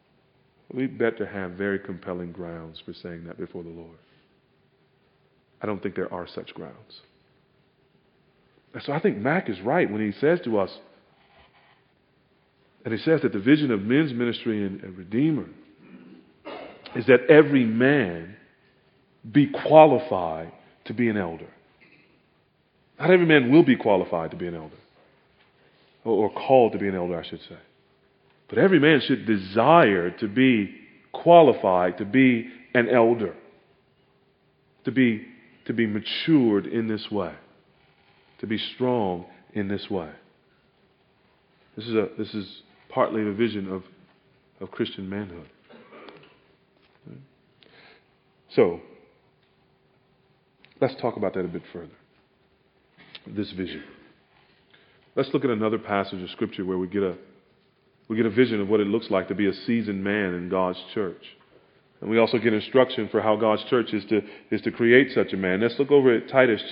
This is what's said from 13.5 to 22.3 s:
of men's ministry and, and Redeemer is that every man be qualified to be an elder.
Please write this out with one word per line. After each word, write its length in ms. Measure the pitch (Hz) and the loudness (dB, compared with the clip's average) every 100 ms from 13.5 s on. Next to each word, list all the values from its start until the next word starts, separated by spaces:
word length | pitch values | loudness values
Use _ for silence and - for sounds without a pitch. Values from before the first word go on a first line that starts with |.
| 151 147 | 2 2
of 100 | 110 | -2
men's 320 | 101 131 160 | 0 0 0
ministry 500 | 120 120 110 120 107 | -2 -4 -4 -4 -4
and, 200 | 98 98 | -4 -8
and 120 | 95 92 | -14 -16
Redeemer 520 | 90 110 156 147 90 - - _ - - - - _ _ - - - - - 127 | -6 -2 0 -2 -6 -16 -20 _ -20 -20 -20 -20 _ _ -18 -16 -18 -20 -12 -8
is 100 | 113 | 4
that 180 | 123 - | 4 8
every 360 | 151 147 139 117 | 8 8 4 2
man 720 | 113 127 143 98 85 82 107 _ _ _ _ _ _ _ _ 113 | 2 2 2 0 -4 -12 -20 _ _ _ _ _ _ _ _ -2
be 180 | 110 143 | 2 2
qualified 1040 | - - 151 156 127 - 95 85 80 82 - _ _ - | 0 6 10 10 6 0 -4 -4 -8 -12 -18 _ _ -14
to 80 | |
be 160 | 110 117 | -4 -2
an 80 | 104 | -2
elder. 320 | 87 82 82 _ _ _ _ _ _ _ _ | -4 -8 -16 _ _ _ _ _ _ _ _